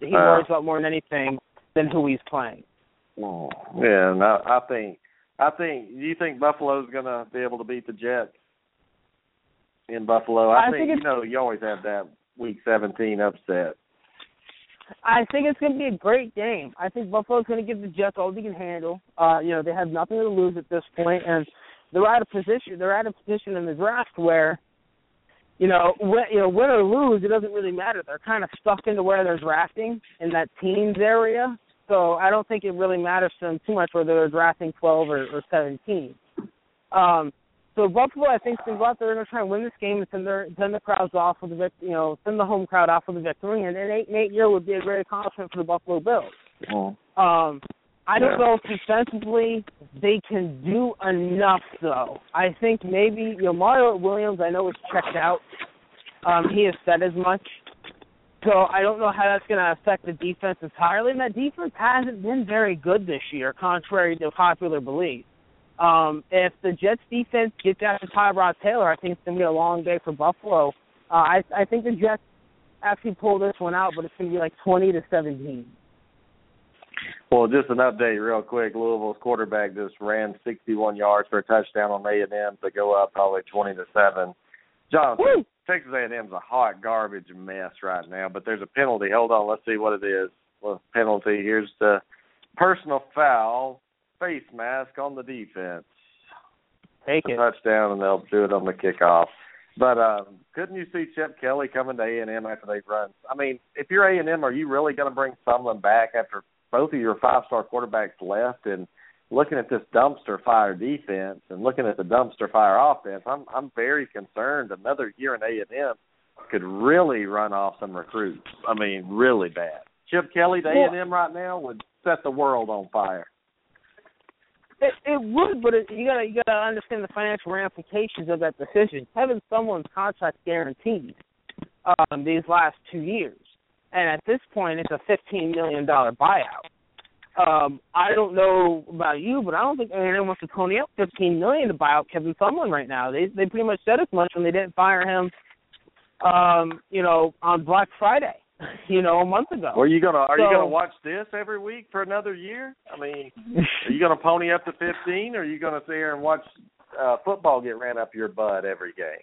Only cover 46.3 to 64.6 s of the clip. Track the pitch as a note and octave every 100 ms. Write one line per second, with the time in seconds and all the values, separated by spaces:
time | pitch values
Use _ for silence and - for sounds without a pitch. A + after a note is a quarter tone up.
46.3 | - _ _ - G#3 G3 G#3 _ - F#3
47.3 | E3+ D#3+ C#3+ - - _ _ - G#3+ B3+
48.3 | - A#3+ A3+ - G3+ - A3 A#3+ A3 G#3+
49.3 | A#3 A3+ A3+ G#3 - C#3 C3+ G3+ G#3+ -
50.3 | G#3+ F3 C3 D3 G#3+ B3 G#3+ F#3+ F3+ F3
51.3 | F3+ G3+ F#3 - - E3 C3 A#2+ - _
52.3 | E3 F#3 E3 A3+ A3+ F#3 F#3 G#3+ G#3+ A3
53.3 | G3+ F#3 E3+ G3 C4 A#3+ G3 F#3 G3+ G#3+
54.3 | F#3+ E3+ F3+ F#3+ - - F#3 - E3+ E3
55.3 | F3+ - - - _ _ _ - - -
56.3 | E3+ E3+ G3+ G3+ F3 - E3+ F3+ F3 F3+
57.3 | F#3+ - - - - - - - _ _
58.3 | _ G#3+ G3 F#3+ F#3+ G3+ G#3+ A3 G3+ G3+
59.3 | G3+ - G#3 F3 E3 - F#3+ F3+ E3 F3
60.3 | F3+ F#3+ F3+ D#3 - E3+ G3+ A#3+ C4 B3+
61.3 | G#3+ C#4+ C4+ - - B3 B3+ B3+ G#3+ G3+
62.3 | C4 G3+ G#3+ G#3 F3 D3+ G3+ F#3 C#3 -
63.3 | D3 C3 B2+ F3+ F3 - G3 F3 E3 D#3
64.3 | - F3+ E3